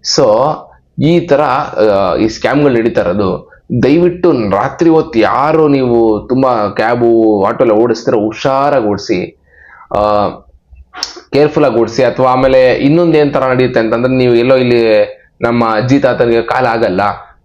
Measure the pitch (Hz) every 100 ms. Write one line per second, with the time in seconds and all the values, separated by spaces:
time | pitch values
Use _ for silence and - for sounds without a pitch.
0 | - - 127 110 143 151 - _ _ -
1 | 139 170 170 190 147 131 147 - 110 98
2 | 95 73 110 - 110 139 143 117 113 113
3 | 90 95 95 90 - - _ 123 123 156
4 | 175 175 175 139 104 98 131 - 165 160
5 | 156 113 101 120 147 160 151 139 127 117
6 | 113 107 101 123 131 120 104 98 110 120
7 | 117 113 113 104 98 117 123 107 117 113
8 | - 117 107 107 143 135 139 139 104 101
9 | - 92 - _ _ _ - - - -
10 | 104 104 98 - _ _ _ - - -
11 | - - - 135 147 156 147 117 110 -
12 | 123 - 131 127 135 131 127 120 139 165
13 | 170 156 143 143 131 127 127 123 113 117
14 | 127 131 123 117 120 131 123 120 113 107
15 | 104 - _ _ 117 120 113 110 123 139
16 | 135 120 120 117 117 127 123 113 110 92
17 | 101 90 - _